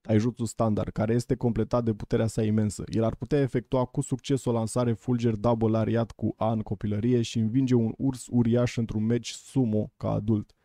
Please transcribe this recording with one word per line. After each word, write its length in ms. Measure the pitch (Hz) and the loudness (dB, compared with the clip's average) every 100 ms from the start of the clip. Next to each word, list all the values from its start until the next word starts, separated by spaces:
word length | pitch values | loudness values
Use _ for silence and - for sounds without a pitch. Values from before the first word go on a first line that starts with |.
| - | 2
taijutsu 380 | 107 120 110 113 | 2 2 -2 -4
standard, 460 | - 113 104 107 | 0 0 0 -2
care 220 | - 110 | -2 0
este 220 | 120 - 127 | 0 0 -2
completat 480 | 120 110 110 123 | 0 0 0 0
de 100 | 117 | 0
puterea 340 | 104 - 117 113 | -4 -2 0 0
sa 160 | - | 0
imensă. 400 | 107 110 104 - - | 0 2 0 -4 -4
El 180 | 110 | -2
ar 120 | 113 - | 0 -2
putea 240 | 117 147 | -2 0
efectua 460 | 135 127 - 131 123 | 2 -2 -2 -2 -2
cu 160 | 147 | -4
succes 440 | - 123 - 135 123 | -4 -4 -2 -2 0
o 60 | |
lansare 420 | 117 110 127 120 | -2 0 0 0
fulger 420 | 110 - 120 120 107 | -2 -2 0 0 2
double 340 | 120 113 110 | 2 2 2
lariat 420 | 110 110 113 113 | 2 2 0 -2
cu 220 | - 107 - | -4 -4 -2
A 140 | 110 | -2
în 80 | 110 | -2
copilărie 600 | - 101 104 104 120 123 | -4 -4 -4 -2 2 2
și 180 | 117 117 | 0 0
învinge 360 | 110 127 131 120 | 0 2 4 4
un 180 | 110 - | 2 -2
urs 300 | 135 127 - | -4 -4 -2
uriaș 480 | 120 113 120 120 - | 2 4 2 2 -2
într-un 280 | 113 107 110 | -2 -2 0
meci 260 | 120 - | 0 -4
sumo 640 | - - 139 117 107 110 - | -14 -4 0 2 0 -2 -4
ca 140 | 107 | -4
adult. 400 | 107 104 104 - _ | -2 0 0 -2 _